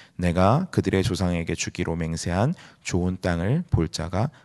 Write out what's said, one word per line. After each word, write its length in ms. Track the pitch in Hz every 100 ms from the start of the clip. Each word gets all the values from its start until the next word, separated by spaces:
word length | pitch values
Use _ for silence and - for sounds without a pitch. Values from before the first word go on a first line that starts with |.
| - -
내가 500 | 87 85 95 135 190
그들의 320 | - 95 95
조상에게 520 | 90 87 90 87 85 82
주기로 400 | - - 87 82
맹세한 580 | 80 82 - 87 127 180 - -
좋은 340 | - 92 90 92
땅을 420 | 92 85 92 151 175
볼 160 | - 78
자가 420 | - 82 92 135 -